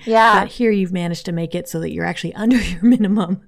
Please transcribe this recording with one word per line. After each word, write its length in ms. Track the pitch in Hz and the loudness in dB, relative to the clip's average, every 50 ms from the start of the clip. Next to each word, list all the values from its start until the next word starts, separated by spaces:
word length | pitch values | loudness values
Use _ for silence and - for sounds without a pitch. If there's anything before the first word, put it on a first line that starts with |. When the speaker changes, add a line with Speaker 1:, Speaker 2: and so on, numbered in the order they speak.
| - | -4
Speaker 1:
Yeah. 340 | 226 220 226 220 226 208 196 | 2 4 6 6 6 4 4
Speaker 2:
But 120 | 196 - | 2 -2
here 180 | - - 240 226 | -4 -2 0 2
you've 240 | 208 196 185 175 190 | 2 0 0 -2 -4
managed 320 | 180 175 170 170 170 - | -4 -4 -6 -6 -6 -6
to 60 | 190 | -6
make 240 | 170 165 170 165 175 | -6 -4 -4 -4 -6
it 120 | 175 175 | -8 -8
so 120 | - - 165 | -6 -8 -6
that 120 | 165 165 | -6 -6
you're 140 | - 165 170 | -6 -4 -4
actually 300 | 175 170 - - 170 - | -4 -6 -6 -8 -10 -8
<laughs> 80 | - 214 | -4 0
under 140 | 233 254 | 2 2
your 260 | 233 190 170 180 165 190 | 2 0 -2 -4 0 2
minimum. 580 | 240 254 - 214 185 208 214 185 170 190 - - | 4 4 4 2 2 0 0 0 -2 -4 -6 -6